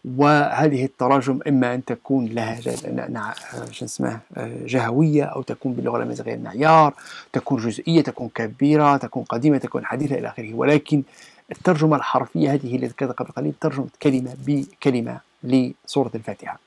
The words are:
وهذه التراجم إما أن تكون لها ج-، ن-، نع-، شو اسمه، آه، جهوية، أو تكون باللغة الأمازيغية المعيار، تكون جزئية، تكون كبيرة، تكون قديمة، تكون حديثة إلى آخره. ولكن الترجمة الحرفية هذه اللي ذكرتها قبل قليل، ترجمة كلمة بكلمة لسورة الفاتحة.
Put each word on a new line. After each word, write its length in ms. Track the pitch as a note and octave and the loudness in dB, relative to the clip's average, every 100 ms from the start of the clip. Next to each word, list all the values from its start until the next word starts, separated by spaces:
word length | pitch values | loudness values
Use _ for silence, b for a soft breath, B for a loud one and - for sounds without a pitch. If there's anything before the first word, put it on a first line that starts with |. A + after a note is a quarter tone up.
| B2+ | -6
وهذه 800 | B2+ C#3+ D3 C#3+ B2 D3+ C3+ C3 | 2 6 6 4 2 2 2 -2
التراجم 540 | _ B2+ C#3 B2+ C3 D#3 | _ 4 4 4 -2 2
إما 280 | C3+ B2 B2 | 2 2 -2
أن 100 | B2+ | -4
تكون 400 | A#2 - C3+ A2+ | -8 0 0 0
لها 340 | A#2 A2+ A2+ | -4 -4 -4
ج-، 260 | A#2+ A#2+ - | -6 -6 -6
ن-، 260 | B2 A#2+ | -8 -6
نع-، 200 | A#2 G#2+ - - B2 A#2+ | -8 -8 -10 -12 -12 -12
شو 140 | A2+ A#2 | -12 -12
اسمه، 340 | - B2+ A2+ _ - | -4 -4 -4 _ -12
آه، 200 | A#2 A#2+ - | -10 -10 -2
جهوية، 580 | B2+ A2+ B2 D#3+ D3+ | 0 2 2 4 4
أو 180 | C#3+ C3+ | 0 -6
تكون 320 | C#3 A#2+ C3+ | -8 -6 -6
باللغة 240 | B2 B2 A#2 | -4 -2 -2
الأمازيغية 360 | A#2+ A#2 A#2 | -4 -6 -8
المعيار، 600 | A#2+ A#2+ G#2 D#3 D#3+ D3+ - B B B | -8 -8 0 4 6 6 0 B B B
تكون 280 | C3 - C3 | -6 -2 -2
جزئية، 400 | A2+ G#2 - E3 | -2 -4 2 4
تكون 280 | C#3 - A#2+ - | 2 -4 -10 -6
كبيرة، 600 | A2+ A#2 C#3+ D3+ D3 C#3 | -8 0 4 6 6 4
تكون 260 | A#2+ C3 | 0 -8
قديمة، 340 | - A#2 D3 C#3 | -6 0 2 2
تكون 280 | - C3 A2 | 0 -6 -6
حديثة 300 | B2 C#3+ C3+ | -6 -4 -4
إلى 120 | A#2+ | -6
آخره. 260 | - A2 | -10 -10
ولكن 500 | A2+ C3 D3 D3 D3+ C3+ B B B _ | -2 2 2 2 -2 -2 B B B _
الترجمة 440 | - F3+ E3 D#3 C#3+ | -2 2 4 2 2
الحرفية 580 | - B2+ C3 E3 E3+ | 0 -2 -2 0 0
هذه 220 | C#3 C3 B2+ | 0 -2 -4
اللي 120 | B2 | -6
ذكرتها 260 | - C3+ | -4 -6
قبل 180 | B2 B2 | -4 -8
قليل، 220 | - D3 C#3 | -4 -6 -2
ترجمة 260 | D#3 C#3 C3 _ | -4 -2 -8 _
كلمة 320 | D3+ C3 B2+ C3 C3 | 0 0 -2 -8 -2
بكلمة 720 | C#3+ C3+ _ C#3+ B2 A#2 B2 _ _ | -2 -2 _ 0 0 -4 -10 _ _
لسورة 680 | B2+ C3 B2+ - - C#3+ A#2+ A2+ | 0 2 2 -6 -4 -2 -2 -4
الفاتحة. 440 | A2+ G2+ - - | -10 -12 -12 -16